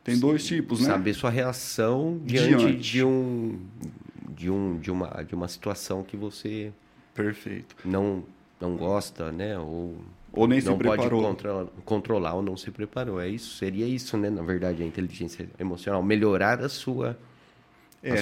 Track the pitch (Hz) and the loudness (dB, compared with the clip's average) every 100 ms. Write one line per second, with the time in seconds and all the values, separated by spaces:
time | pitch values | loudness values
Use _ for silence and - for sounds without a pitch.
0 | - 123 135 151 - 170 - 117 127 98 | 0 4 4 4 2 0 0 2 2 2
1 | 95 101 127 120 127 123 - - 113 127 | 2 0 0 0 0 -4 -4 0 2 2
2 | 160 170 143 131 160 131 117 127 117 123 | 0 -2 0 4 6 8 6 4 0 4
3 | 131 131 127 120 113 98 92 113 - - | 4 4 2 -2 -2 -4 -10 -12 -12 -12
4 | - - - 76 87 98 98 85 87 90 | -18 -16 -14 -6 0 0 0 -2 -2 -2
5 | 87 - 78 90 87 - 104 98 - 95 | -4 -6 -6 -6 -6 -6 -6 -6 -4 -4
6 | 95 104 104 - 107 107 104 101 _ - | -4 -8 -8 -8 -8 -6 -8 -12 _ -20
7 | _ - 104 107 - 98 - - 90 95 | _ -4 -2 -4 -8 -10 -12 -8 -2 0
8 | 101 95 - - _ _ 90 85 85 101 | 2 -2 -6 -18 _ _ -4 -2 0 0
9 | - - 80 80 104 98 78 82 87 85 | -2 -8 -8 -6 -6 -6 -6 -6 -8 -10
10 | 87 - - - 117 131 95 95 113 107 | -16 -20 -6 4 6 6 4 4 4 4
11 | 120 117 107 92 104 98 90 - - 107 | 4 4 2 0 -4 -4 -6 -10 -2 0
12 | - 107 82 90 98 92 - 98 104 131 | 2 0 2 0 -2 -4 -8 -8 -6 -6
13 | 123 92 90 113 - - 95 95 117 127 | -4 -4 -4 -6 -8 -6 -4 -2 -2 -2
14 | 127 110 104 101 82 92 90 85 82 87 | -2 -2 0 0 0 0 0 0 -2 -4
15 | 92 - 85 - 85 - 92 87 101 98 | -6 -6 -8 -8 -12 -8 -6 -4 -2 0
16 | 98 107 107 92 101 120 135 - - 127 | 2 4 4 4 4 2 -2 -6 -6 -4
17 | 123 117 - - _ _ _ _ _ _ | -4 -6 -14 -20 _ _ _ _ _ _
18 | - 113 | -2 -2